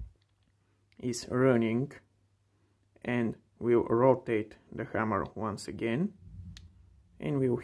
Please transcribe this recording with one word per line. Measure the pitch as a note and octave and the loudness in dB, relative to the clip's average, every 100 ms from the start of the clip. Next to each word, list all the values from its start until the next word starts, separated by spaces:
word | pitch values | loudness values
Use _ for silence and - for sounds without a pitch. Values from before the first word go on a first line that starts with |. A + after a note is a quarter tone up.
| - _ _ _ _ _ _ _ _ - | -16 _ _ _ _ _ _ _ _ -10
is | B2 A#2 - | -6 -6 -2
running | B2 C3 A#2 A2+ A#2 C#3+ - _ _ _ _ _ _ _ _ _ _ | 2 6 6 4 0 -2 -8 _ _ _ _ _ _ _ _ _ _
and | - B2 A2 - _ - | -4 -2 -2 -6 _ -4
will | A2+ A#2+ | 2 4
rotate | - A#2 C3 B2+ - A2 A2 - - | 4 4 6 4 2 -2 -2 -10 -14
the | - A#2 | -10 -6
hammer | G2+ A2 G2 - | -2 0 0 -2
once | - G#2+ G2+ - | -6 -6 -6 -8
again, | G2+ A2+ A#2+ G3+ - - - - - - - - _ _ - | -6 -2 0 -2 -6 -20 -18 -16 -18 -20 -20 -20 _ _ -10
and | D3+ C#3+ | -4 0
we | C3 | 0
will | A#2+ | 0